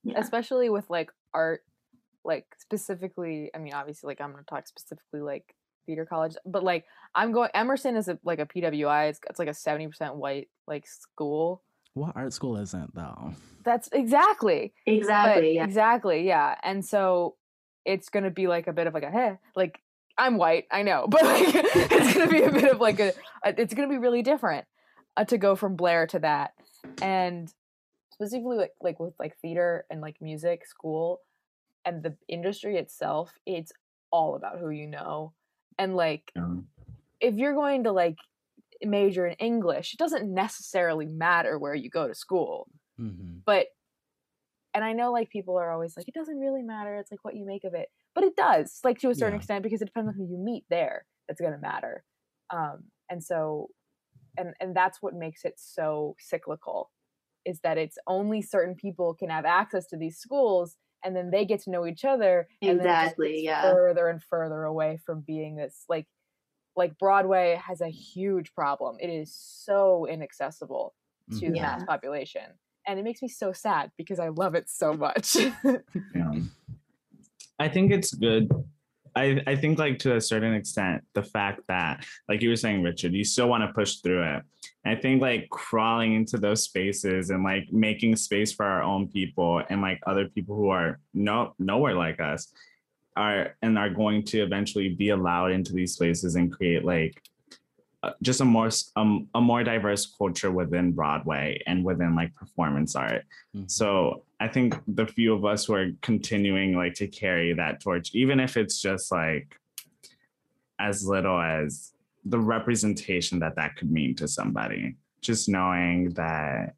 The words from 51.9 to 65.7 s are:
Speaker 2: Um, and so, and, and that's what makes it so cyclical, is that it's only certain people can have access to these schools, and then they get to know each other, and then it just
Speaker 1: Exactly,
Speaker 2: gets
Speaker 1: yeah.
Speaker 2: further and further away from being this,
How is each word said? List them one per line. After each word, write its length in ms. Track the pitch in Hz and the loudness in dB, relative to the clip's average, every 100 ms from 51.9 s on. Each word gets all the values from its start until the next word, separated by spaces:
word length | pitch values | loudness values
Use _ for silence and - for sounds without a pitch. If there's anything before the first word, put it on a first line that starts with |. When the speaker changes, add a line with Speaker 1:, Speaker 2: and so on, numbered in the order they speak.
| - _ _ _ _ _ | -12 _ _ _ _ _
Speaker 2:
Um, 340 | 175 151 - 170 _ - | -6 -6 -8 -20 _ -14
and 120 | 175 | -12
so, 480 | - 165 156 151 - _ _ _ _ _ _ - | -4 -4 -2 -6 -10 _ _ _ _ _ _ -10
and, 180 | 175 - | -10 -8
and 140 | 185 180 | -2 2
that's 240 | 185 - | 2 0
what 120 | 196 | -10
makes 300 | 175 160 160 | -8 -10 -8
it 100 | 170 - | -10 -10
so 560 | - - 156 151 151 - | -12 -4 -2 -2 -6 -8
cyclical, 720 | - 175 - 156 - - - _ _ _ _ _ | -8 -8 -8 -10 -8 -8 -10 _ _ _ _ _
is 160 | - 170 | -12 -6
that 180 | 165 160 | -2 -2
it's 200 | 160 - - | -4 -8 -4
only 360 | 185 208 214 | -2 -2 -4
certain 320 | - 202 175 | -2 0 0
people 400 | 180 202 170 175 | -4 -10 -4 -4
can 160 | 165 175 | -4 -6
have 140 | 160 | -2
access 420 | 156 180 214 196 - | 2 0 0 -6 -6
to 80 | 165 | -10
these 220 | 160 165 | -10 -10
schools, 580 | 240 277 240 185 175 _ _ _ | -6 0 2 2 0 _ _ _
and 100 | 185 185 | -8 -6
then 140 | 180 | -2
they 140 | 196 | -2
get 180 | 202 208 | 0 -4
to 80 | - | -4
know 160 | 180 170 | -4 -4
each 180 | 165 | -4
other, 440 | 269 269 202 180 170 _ | -2 2 4 4 0 _
and 180 | 196 180 | 2 2
then 60 | 180 | 4
it 40 | |
just 120 | 165 | 4
Speaker 1:
Exactly, 280 | 165 165 151 | 2 0 -2
Speaker 2:
gets 100 | 156 | -2
Speaker 1:
yeah. 180 | 160 156 185 | -2 2 4
Speaker 2:
further 360 | 185 180 175 170 | 6 6 4 0
and 140 | 165 | -2
further 420 | - 170 160 156 | -4 -4 -4 -4
away 320 | 156 160 156 160 | -4 -2 -2 -4
from 160 | - 160 | -8 -10
being 360 | 147 156 151 151 | -8 -8 -8 -8
this, 280 | 143 | -10